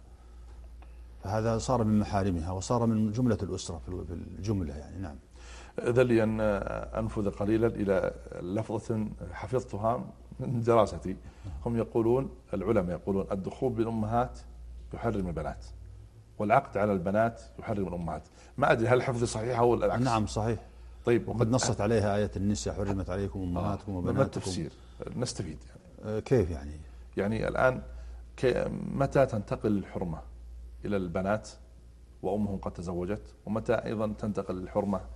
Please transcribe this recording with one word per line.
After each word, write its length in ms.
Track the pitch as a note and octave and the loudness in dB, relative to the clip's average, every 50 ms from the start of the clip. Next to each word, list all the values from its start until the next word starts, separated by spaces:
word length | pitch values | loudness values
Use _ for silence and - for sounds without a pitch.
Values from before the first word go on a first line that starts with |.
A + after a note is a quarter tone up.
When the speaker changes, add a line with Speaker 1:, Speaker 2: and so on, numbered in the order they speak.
| - - - - - - - - - - - - - - - - - - - - - - - - - | -18 -20 -20 -20 -20 -20 -20 -18 -18 -18 -16 -16 -16 -16 -18 -18 -18 -18 -18 -18 -18 -18 -16 -10 -6
Speaker 1:
فهذا 340 | F#2 G2+ A2 A2 A#2 A2+ A2+ | -2 0 2 2 2 2 2
صار 260 | A2+ - C3 A#2+ A2+ | 2 2 2 4 4
من 140 | G#2+ G#2+ G#2 | 4 4 4
محارمها 540 | G2+ F#2 G#2 G2+ F#2+ G2+ F2+ E2+ D#2+ F2 F#2 | 4 4 2 2 2 2 2 0 0 -2 -4
وصار 340 | F#2+ G2 - B2+ A#2+ A#2 | -4 -2 0 2 2 4
من 260 | A#2 A2+ G#2+ G#2+ G#2+ G#2+ | 4 4 4 2 2 2
جملة 260 | A#2+ B2+ B2 G#2+ - G#2 | 2 2 2 2 2 0
الأسرة 380 | F2+ F2+ F2 - - F2+ D#2+ - | -4 -6 -6 -6 -8 -8 -10 -8
في 20 | - | -8
ال-، 180 | F2+ F#2 F2 | -8 -8 -6
في 60 | D#2+ F2 | -8 -8
الجملة 640 | E2+ F2 F2+ F2+ F2+ F#2 G#2+ A2 G2 F2+ D2 C#2 | -10 -10 -10 -10 -6 -2 -2 0 0 -2 -2 -6
يعني، 240 | D2+ C#2+ D2 D#2 F2+ | -8 -10 -12 -10 -10
نعم. 180 | F#2+ E2+ C#2+ C2 - - - - - - - - - - - - | -10 -10 -10 -12 -16 -20 -20 -20 -18 -18 -18 -18 -18 -12 -8 -4
Speaker 2:
إذا 240 | - B2+ A#2+ B2 B2+ | -2 2 4 6 6
لي 200 | B2 A#2 A2+ A2 | 6 6 4 4
أن 180 | A2 A2 A2 A2 G#2+ G2+ G2 - - - - - - - - | 4 2 2 2 2 2 0 -2 -4 -4 -6 -6 -6 -4 -4
أنفذ 320 | A2+ A2 - A2 G2+ G2+ | -4 -2 -2 -2 -2 -2
قليلًا 360 | F#2+ - G2+ G2 A2 A2 A2+ | -2 0 2 2 4 4 4
إلى 480 | A#2 A#2 G#2+ G#2 G2 F#2+ F#2 - - - - - - - - E2+ | 4 2 2 2 2 2 2 2 0 -2 -6 -10 -12 -10 -8 -6
لفظة 640 | F2 F#2+ G#2+ A2 - G#2+ A2 A2 - A2+ A2 G#2+ G#2+ - - F2 F2+ F2 | -2 -2 -2 -2 -2 -4 -4 -2 -2 -2 -2 -2 -4 -6 -8 -10 -10 -10
حفظتها 720 | E2+ F#2+ F#2+ B2+ B2+ B2+ - - G2 G#2 A2+ A#2+ C3 - - - - - - - - | -8 -6 -4 -2 -2 -2 -4 -4 -2 0 0 0 0 -2 -8 -14 -16 -18 -14 -10 -6
من 220 | C3 C#3 C#3+ A#2+ A2+ | -4 -2 -2 2 4
دراستي. 540 | A#2 A#2 A#2 G#2 G2 F2 E2 - F#2 F#2+ - - - - - - - - - - | 6 8 8 8 6 4 -2 -6 -6 -6 -6 -10 -14 -18 -14 -12 -10 -10 -6 -4
هم 100 | A#2+ A#2 | -2 0
يقولون، 540 | A#2 G#2+ A2 - A#2+ A2 A2+ A#2+ C3 C3+ - - - - - - | 0 0 2 2 2 4 4 4 4 2 -2 -6 -12 -10 -6 -4
العلماء 360 | G2+ F#2 G2 A#2 G#2 F2+ F2 | -2 2 2 4 4 2 2
يقولون: 360 | F2 E2 - G2+ G2 G2 F#2+ - G#2 | -2 -4 -2 0 0 0 0 0 -2
"الدخول 400 | G2+ F#2 - - - C3+ C3 A#2 | -4 -4 -4 -4 -2 -2 0 0
بالأمهات 680 | A2 A2+ A2+ A2+ A2+ G#2+ G#2+ A2+ A#2+ B2 - - - - - - - - - - - - - - | 0 0 0 0 -2 -2 0 2 0 0 0 -4 -10 -16 -16 -16 -16 -16 -14 -14 -14 -12 -12 -8
يحرم 320 | - - A#2+ A2 G#2 F#2 F2+ | -4 -2 -2 0 0 -2 -2
البنات، 360 | E2 D#2+ D#2 D2+ - - - - - - - - - - - - - - - - - - | -4 -4 -6 -6 -6 -8 -12 -14 -16 -16 -18 -18 -18 -18 -20 -20 -20 -20 -20 -14 -8 -4
والعقد 380 | G#2+ G#2 A2+ C#3 C#3 - - G2 | 2 4 6 6 4 4 2 2
على 140 | G2+ G#2+ G2+ | 2 4 2
البنات 480 | F#2+ E2+ F#2+ G2 G#2+ A2+ A#2 A#2 - - - - - | 2 2 2 4 4 4 2 0 -4 -12 -16 -16 -10
يحرم 300 | - - A2+ G2+ F#2+ E2+ | -6 -4 -2 -2 -2 -2
الأمهات". 340 | F2 F2 E2+ D#2+ D#2 E2 - - - - - - - - | -4 -4 -4 -4 -6 -6 -8 -12 -20 -20 -20 -12 -2 2
ما 140 | C3+ D#3 D#3+ | 4 4 4
أدري 160 | A#2+ A2+ A2 | 4 6 6
هل 140 | B2 B2 B2 | 6 6 6
حفظي 240 | - B2+ A#2+ A#2+ | 4 0 0 0
صحيح 320 | A2+ - A2+ A2 A#2+ B2+ A#2 | 0 0 -2 -2 0 2 4
أو 160 | A#2 A#2+ A#2 | 6 6 6
العكس؟ 280 | G#2+ G#2 G2+ F2+ A2+ B2+ | 6 4 2 2 2 4
Speaker 1:
نعم 240 | C3 A#2 A2 G#2+ | 4 4 4 2
صحيح. 400 | G2 - A2+ G#2 A#2 A2+ G2 - - - - - - - - - | 2 0 0 0 0 0 -2 -4 -10 -18 -18 -18 -18 -18 -2 2
Speaker 2:
طيب، 240 | - A#2+ A2 F#2+ - | 4 4 4 4 2
Speaker 1:
وقد 80 | G2+ | 0
Speaker 2:
وقد 140 | A2 A#2+ A2 | 2 2 4
Speaker 1:
نصت 300 | A#2+ B2+ - - A2 F#2 | 4 4 2 2 0 2
عليها 360 | G2+ G#2+ A#2 A2 G2+ G#2 G2+ | 2 4 4 4 4 4 4
آية 140 | G#2 G#2 F#2+ - | 2 2 0 0
النساء: 380 | F2+ F#2+ G2+ G#2 G#2 - G2 - | 0 0 2 0 0 0 -4 -2
"حرمت 360 | F#2 G2+ G2 G2+ G2 F#2 - | -2 -2 0 0 -2 -2 -2
عليكم 300 | F2+ F#2+ G2 G2 - G2+ | -2 -2 -2 -4 -4 -4
أمهاتكم 520 | F#2 F2+ F2 E2+ F2 G#2 G2+ F#2+ - - G2 | -4 -2 -2 -2 0 -2 -2 -4 -4 -6 -4
Speaker 2:
آه. 80 | F2+ | -2
ما 100 | F2 F2+ | 0 2
Speaker 1:
وبناتكم". 120 | G#2+ C3 C3+ | 2 4 2
Speaker 2:
التفسير؟ 500 | - - G2 G2 G2 F2+ F2 D#2+ C#2+ - - - - - - - - - | 2 0 -2 -4 -4 -4 -4 -4 -6 -8 -12 -18 -20 -16 -12 -10 -8 -4
نستفيد 420 | - B2 - - - G#2 E2 D#2+ D2 - - | -4 -4 -2 -4 -4 -6 -6 -8 -10 -14 -18
يعني. 480 | - - - - - - - G#2+ G#2+ | -20 -20 -20 -20 -18 -12 -8 -6 -4
Speaker 1:
آه، 40 | G#2+ | -4
كيف 300 | - - C#3 B2 F#2+ D#2+ | 0 2 4 4 4 4
يعني؟ 300 | E2 C#2+ C2+ D2 D2+ D2+ - - - - - - - | 0 -4 -8 -10 -12 -12 -14 -16 -16 -18 -18 -8 -4
Speaker 2:
يعني 320 | - F#2+ G2+ A2 A2 G2+ F#2+ | -2 0 0 0 0 0 0
الآن 340 | - - - C3 C3 - - - - - - - - - - - - | 2 4 4 4 4 2 -2 -10 -12 -12 -12 -12 -14 -14 -14 -16 -6
ك-، 340 | - - B2+ - - - - - - G1+ G1+ - | 0 2 2 2 2 0 -2 -2 -4 -4 -4 0
متى 320 | C3 C#3 C#3 - D3 C3+ | 0 0 4 4 4 4
تنتقل 520 | B2 - A2 G2+ - B2+ B2 - A2 G#2 G2 | 4 2 -2 -4 -4 -4 -2 0 2 2 0
الحرمة 400 | F2+ - - - F#2 F2 D#2+ - - - - - - - - - - - - - - | 0 -4 -6 -6 -4 -4 -6 -6 -8 -12 -16 -16 -16 -16 -14 -14 -14 -16 -12 -8 -4
إلى 120 | - G#2 | -2 0
البنات 520 | G2 F#2 F2 E2 F#2+ F#2 F#2+ G#2 A2 - - - - - - - - - - - - - - - - - | 0 0 0 -2 -2 0 2 0 0 -2 -6 -16 -18 -20 -20 -20 -20 -20 -20 -20 -20 -20 -20 -12 -6 -4
وأمهم 340 | F#2 G2 G#2+ G#2 G2+ G2 F#2+ | -2 0 0 0 0 -2 -4
قد 140 | - G2 - | -4 -6 -6
تزوجت، 500 | - F2 F2 F2+ F2 F2+ F2+ G#2 G#2+ - - - - - | -6 -6 -4 -4 -2 -2 -2 -4 -4 -6 -10 -18 -12 -6
ومتى 260 | - G#2 A2+ A2 - A#2 | -4 -2 0 2 2 2
أيضًا 400 | A2 - A#2 A#2 G#2+ A2 G#2+ G#2+ - | 2 0 -2 -2 -2 -2 -2 -2 -4
تنتقل 400 | - G#2+ G2 G2 G2 - F#2 F#2 | -4 -4 -2 -2 -4 -4 -4 -6
الحرمة 400 | F#2 F2+ - G#2+ G2+ G2 G2 F#2 | -6 -2 0 0 0 2 0 -2
إ-، 40 | - - - | -4 -6 -12